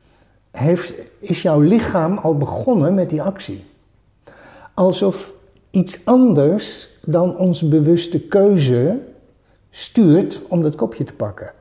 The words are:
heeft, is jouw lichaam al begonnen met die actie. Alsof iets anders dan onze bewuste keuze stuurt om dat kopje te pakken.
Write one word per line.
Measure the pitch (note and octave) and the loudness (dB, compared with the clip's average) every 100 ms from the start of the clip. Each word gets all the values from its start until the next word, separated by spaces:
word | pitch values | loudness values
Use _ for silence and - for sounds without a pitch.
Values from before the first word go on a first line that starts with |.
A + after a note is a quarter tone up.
| _ _ _ _ _ | _ _ _ _ _
heeft, | - C#3+ F3 - - - _ | -4 0 0 -4 -16 -20 _
is | - E3+ | -8 -4
jouw | F#3 D3+ | 0 2
lichaam | D3+ A3+ - F#3 D#3+ G3+ | 4 2 0 -2 -2 -2
al | D#3+ C#3+ | -2 -2
begonnen | C#3+ - C4 A3 C#3+ | -4 -4 0 0 2
met | F#3+ F3 | 0 -2
die | D3+ | -4
actie. | G3 G3 - G2 - _ _ _ _ _ - - - - - | -6 -8 -14 -14 -18 _ _ _ _ _ -20 -20 -20 -20 -12
Alsof | - F#3 F3+ G3 - - - _ _ _ | 0 0 2 -2 -4 -12 -20 _ _ _
iets | F#3+ - - | -2 -2 -6
anders | - B3+ B3 D3 C#3+ G#3 - - - _ - | 2 4 6 4 2 0 -6 -16 -20 _ -2
dan | E3+ F3+ F3 | 0 0 0
onze | F#3 E3+ D#3+ | 0 0 2
bewuste | D#3 D3 E3+ - C#3+ | 2 4 2 0 -6
keuze | - G3+ G3+ F#3 C3 B2 C#3+ B3 - - _ _ _ _ _ | 0 2 4 4 2 2 0 -2 -8 -20 _ _ _ _ _
stuurt | - - - F#3 E3 G3+ - - | -20 -4 2 4 4 2 -8 -4
om | F3 | -2
dat | D3+ | -2
kopje | D3+ A3+ - | -2 -6 -6
te | C3+ | -10
pakken. | - G#2 - G2 - | -8 -10 -10 -18 -20